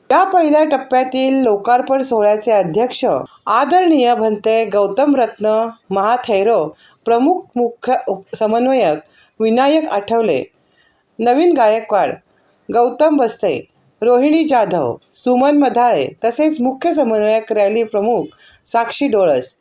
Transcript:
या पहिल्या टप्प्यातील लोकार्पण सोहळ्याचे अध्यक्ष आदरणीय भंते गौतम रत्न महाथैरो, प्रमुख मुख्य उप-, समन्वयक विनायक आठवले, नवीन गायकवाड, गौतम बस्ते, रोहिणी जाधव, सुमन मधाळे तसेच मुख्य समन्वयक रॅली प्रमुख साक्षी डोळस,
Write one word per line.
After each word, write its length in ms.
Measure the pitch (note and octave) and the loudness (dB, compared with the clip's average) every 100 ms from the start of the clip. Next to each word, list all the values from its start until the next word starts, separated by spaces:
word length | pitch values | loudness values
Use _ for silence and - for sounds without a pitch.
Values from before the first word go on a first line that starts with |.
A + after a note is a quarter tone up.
| _ | _
या 140 | D4 | 0
पहिल्या 400 | F#4+ F#4+ D#4 D4+ | 2 2 2 2
टप्प्यातील 800 | D#4 C#4 C4 B3+ C4 C4 C4 C4+ | 2 0 0 -2 0 -2 0 0
लोकार्पण 600 | B3 G3+ G3+ B3 C4 C4+ | 0 0 0 0 0 -2
सोहळ्याचे 500 | C4 A3+ G#3 G#3+ A3+ | -2 0 2 0 0
अध्यक्ष 520 | G#3+ F3 D#3+ B3 - A#3+ C#3 B2+ - - | 0 0 -2 -2 -2 -2 -2 -4 -12 -4
आदरणीय 680 | A3 C4+ F4+ F4+ D4+ A#3+ | -2 2 2 2 2 2
भंते 500 | A#3+ A3 G#3 A3 A3 | 0 0 -2 0 0
गौतम 500 | A3 G3 G3+ G3+ D4 | 0 0 0 0 0
रत्न 540 | C4+ A3+ - G#3+ A3 A3+ A3+ _ | 2 0 -2 -2 0 -2 -8 _
महाथैरो, 840 | F#3+ G3+ B3 B3 G3 G#3 A3 D#3 - - _ | -2 0 0 0 0 2 0 -2 -8 -20 _
प्रमुख 360 | - A#3 C4+ F#4 - B3 | -2 0 2 0 -4 -4
मुख्य 380 | A#3+ A#3+ - B3+ - | -4 -4 -4 -4 -4
उप-, 280 | F#3+ - - | -8 -10 -6
समन्वयक 600 | G#3+ A3+ B3+ C4 F#3 D#3 - _ _ _ | -2 0 0 0 0 -2 -8 _ _ _
विनायक 480 | A3 A3+ C4+ D#4 D4+ | 0 2 2 2 0
आठवले, 560 | G3+ G3+ A#3 A3 C3+ - _ _ _ _ _ _ - | -6 -2 -2 0 -2 -6 _ _ _ _ _ _ -4
नवीन 340 | A3+ C4 F4 D4+ | 0 2 2 4
गायकवाड, 560 | A3 A3 A3 G3+ D3 E3+ _ _ _ _ - | 2 0 -2 -2 -2 -4 _ _ _ _ -4
गौतम 420 | A#3 A#3+ B3 D#4 D4 | 0 0 2 0 2
बस्ते, 520 | A#3 - G3 B2+ - _ _ _ | -2 -2 -4 -4 -8 _ _ _
रोहिणी 420 | A3 B3 C#4+ D#4 | 0 2 2 0
जाधव, 520 | D#4 B3+ G3 E3+ B2+ - _ | 2 0 0 0 -2 -6 _
सुमन 420 | - - B3 C#4 D4 | -8 -2 2 2 2
मधाळे 520 | C4+ A#3 B3 F#3 B2+ - | 2 2 2 0 -2 -4
तसेच 360 | A3+ A#3 D#4 D4 | -4 0 -2 0
मुख्य 320 | B3 C4+ E4+ | -4 -2 -2
समन्वयक 600 | D4+ B3 A3 G#3+ A3 A3 | 0 0 0 0 0 -2
रॅली 300 | G#3+ G3 A3 | 0 0 0
प्रमुख 420 | A3 G#3+ G#3 A3+ - _ - - - | -2 -2 -2 -2 -4 _ -20 -20 -4
साक्षी 420 | A#3 A3+ - C#4+ | -2 -2 -2 0
डोळस, 480 | G#3+ F3+ C3 B2 - | 2 2 0 -4 -16